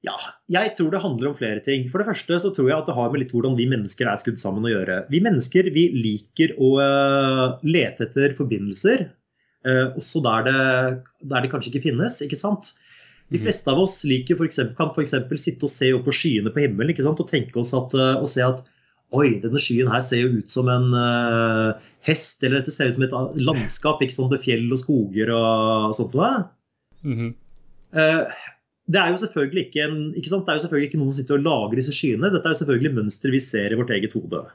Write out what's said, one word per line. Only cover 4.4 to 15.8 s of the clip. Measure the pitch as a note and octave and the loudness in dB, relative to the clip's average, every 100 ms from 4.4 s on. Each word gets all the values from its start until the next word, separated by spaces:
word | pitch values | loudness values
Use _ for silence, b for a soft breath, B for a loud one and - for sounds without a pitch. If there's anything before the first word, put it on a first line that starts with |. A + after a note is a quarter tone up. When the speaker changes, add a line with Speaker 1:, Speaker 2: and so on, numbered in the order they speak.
| G2 G2 | -4 -2
Speaker 1:
å | A#2 | -2
gjøre. | G#2 F#2 F#2 - | -2 -2 -4 0
Vi | D3+ | 0
mennesker, | A3+ D#3 G#2 F3+ F#3 | 2 2 2 2 2
vi | D3+ E3+ | 4 2
liker | C3+ A2+ G#2 - - D#3+ - | 2 -2 -4 -8 -2 -2 4
å, | C3 C3+ | 4 4
eh, | C#3 C#3 C#3 C#3 C3+ C3 B2+ - | 4 4 4 2 2 2 0 0
lete | D3 E3 A2 - G#2+ | 0 2 0 -2 -4
etter | C3+ C#3 C3+ | 2 2 2
forbindelser, | C3 G#2+ G2+ F#2+ G3 B3+ E3+ _ _ _ _ _ C3 | -2 -2 -2 0 2 2 -2 _ _ _ _ _ 0
eh, | C3 C3 C3 | 2 0 -4
også | - D#3+ | -4 0
der | B2 A2 | 2 2
det, | B2 C3+ C3 B2+ B2+ B2+ - _ D3 | 2 2 2 2 0 -2 -10 _ -4
der | C3 | -2
det | B2+ | -2
kanskje | C#3+ A#2+ | -4 -4
ikke | B2+ D#3 | -4 -2
finnes, | A#2+ A3+ - | 0 -2 -2
ikke | D3 D3 | -6 -4
sant? | G#3 G#3 - b b b b b b | -2 -4 -6 b b b b b b
De | - | -2
Speaker 2:
Mhm. | |
Speaker 1:
fleste | A2 - - | -2 -2 0
av | C3+ | 2
oss | F#3 - | 2 0
liker | D3+ C3 B2+ E3+ | 0 0 0 0
for | D#3+ | 0
eksempel, | - A#2 - | 0 -4 -2
kan | D#3 | -2
for | - | -2
eksempel | C#3+ B2+ B2+ D3+ | -2 -2 -2 -4
sitte | - - | -4 -2
og | C#3+ | -4
se | - | 0